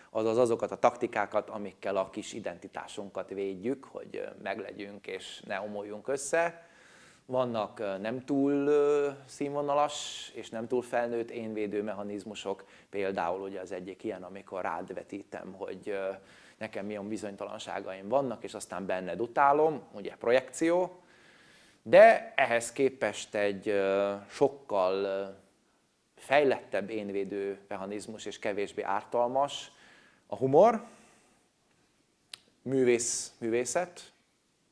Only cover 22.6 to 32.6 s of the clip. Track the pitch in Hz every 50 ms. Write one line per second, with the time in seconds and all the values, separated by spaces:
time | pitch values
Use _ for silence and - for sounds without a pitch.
22.6 | 113 - - - 139 127 131 - 120 104 101 - - - - 107 101 101 101 95
23.6 | 92 107 101 98 95 98 98 98 101 101 101 101 101 - - - 143 139 139 -
24.6 | - - 107 98 92 92 95 98 101 98 98 98 98 98 95 95 - _ _ _
25.6 | _ _ _ _ _ _ _ _ _ _ _ - - - 135 147 147 135 117 -
26.6 | - - - 98 101 98 113 107 104 101 98 98 98 95 104 101 98 98 98 98
27.6 | - - 104 95 95 98 104 104 92 117 110 104 - 107 98 - - 110 101 104
28.6 | 101 95 - 107 101 - 98 104 - - - 120 120 120 131 135 143 139 - -
29.6 | - - - - - - - - - _ _ _ _ - - 104 123 131 135 160
30.6 | 196 233 220 214 - - - - - - _ _ _ _ _ _ _ _ _ _
31.6 | _ _ _ _ _ _ _ _ _ _ _ _ _ _ - - _ _ _ _